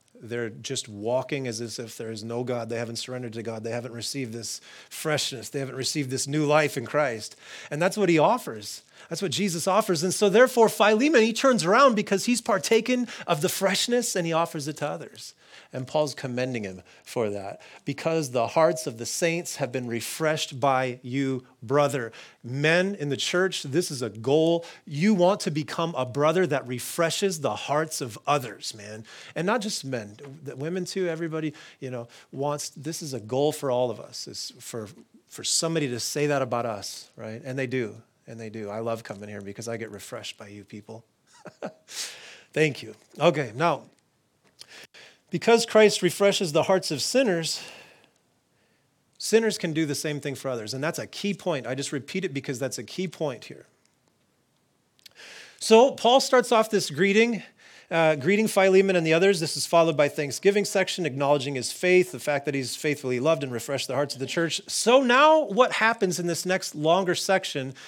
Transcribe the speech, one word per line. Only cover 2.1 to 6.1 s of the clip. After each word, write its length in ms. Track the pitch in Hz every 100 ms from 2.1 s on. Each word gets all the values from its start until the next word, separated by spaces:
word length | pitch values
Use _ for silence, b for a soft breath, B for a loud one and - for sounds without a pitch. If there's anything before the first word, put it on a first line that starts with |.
is 100 | 113
no 220 | 110 120
God. 240 | 123 123 113
They 100 | 117
haven't 180 | 117 117
surrendered 360 | - 127 123
to 100 | 110
God. 220 | 113 113
They 60 | 113
haven't 220 | 120 120
received 400 | 117 113 139 123
this 280 | 113 107 - B B B
freshness. 600 | - 160 147 - 127 104
They 100 | 143
haven't 160 | 135
received 360 | 127 127 156 131